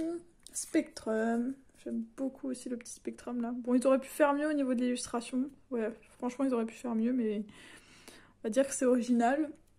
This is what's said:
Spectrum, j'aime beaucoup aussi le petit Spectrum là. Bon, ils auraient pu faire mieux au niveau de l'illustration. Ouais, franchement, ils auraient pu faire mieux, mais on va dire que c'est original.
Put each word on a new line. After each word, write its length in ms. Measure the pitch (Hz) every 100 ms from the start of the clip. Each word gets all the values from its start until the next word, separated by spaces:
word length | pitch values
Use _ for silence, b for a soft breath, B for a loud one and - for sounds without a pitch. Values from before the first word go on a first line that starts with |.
| 330 339 - _ -
Spectrum, 1000 | - - 320 - - - 220 226 233 247 269 - -
j'aime 200 | - 233 226 -
beaucoup 320 | 269 262 269
aussi 220 | 247 254
le 80 | 240
petit 160 | -
Spectrum 480 | - - 226 - 247
là. 120 | 233 247
Bon, 160 | 240
ils 120 | 247 262
auraient 140 | 262
pu 80 | 269
faire 260 | - 294
mieux 140 | 285 302
au 60 |
niveau 200 | 294 262
de 80 | 240
l'illustration. 680 | 247 247 - 226 - 254 277 - -
Ouais, 220 | 240 220 226 - -
franchement, 280 | 247 247 269
ils 80 |
auraient 120 | 240 226
pu 100 | -
faire 200 | 247 220
mieux, 160 | 226
mais 320 | 254 220 208 214 B B B B B B B B _
on 40 |
va 60 | 233
dire 160 | 233 269
que 80 |
c'est 120 | - 254
original. 640 | 254 233 233 233 285 294 - _